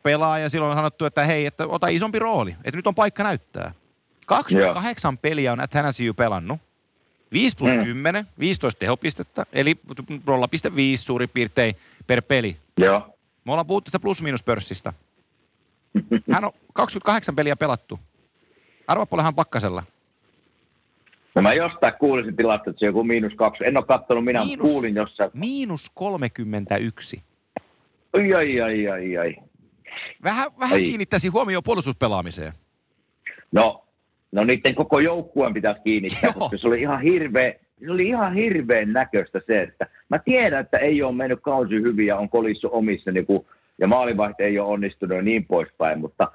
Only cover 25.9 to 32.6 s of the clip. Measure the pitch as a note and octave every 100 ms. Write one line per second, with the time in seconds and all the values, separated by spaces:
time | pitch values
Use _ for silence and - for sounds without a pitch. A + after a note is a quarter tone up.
25.9 | - F#3+ F#3 B2 - A2 G#2+ G2 G2+ A2+
26.9 | - - - - _ _ - - _ _
27.9 | _ _ F#3+ G3+ F#3 D3+ B2+ A2+ A2 G2+
28.9 | F#2+ F#2 F2 E2+ - - _ _ _ -
29.9 | - - - F3+ A3 C#4+ - B3+ G3 F3+
30.9 | G#3+ G3 F#3+ F#3 F#3+ G#3 F#3 E3+ A3 C#3
31.9 | B2 A#2+ G2 F2 E2+ D#2 D#2